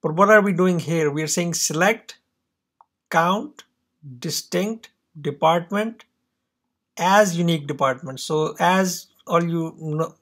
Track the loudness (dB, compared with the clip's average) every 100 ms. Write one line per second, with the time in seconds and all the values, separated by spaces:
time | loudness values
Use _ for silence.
0 | -4 2 6 6 6 2 2 0 -2 -2
1 | 0 -2 -4 -4 -4 -4 -4 0 0 0
2 | -8 -20 _ _ _ _ _ _ _ _
3 | _ 0 0 -2 -6 -16 -20 _ _ _
4 | -20 -12 -8 -8 -6 -4 -4 -6 -14 _
5 | _ -10 -8 0 2 2 -2 -4 -4 -8
6 | -20 _ _ _ _ _ _ _ _ 0
7 | 4 6 4 2 0 0 -4 -2 0 -2
8 | -8 -12 -4 -2 -2 0 2 2 0 -4
9 | -12 _ -2 0 0 -4 -6 -8 -8 -4
10 | -4 _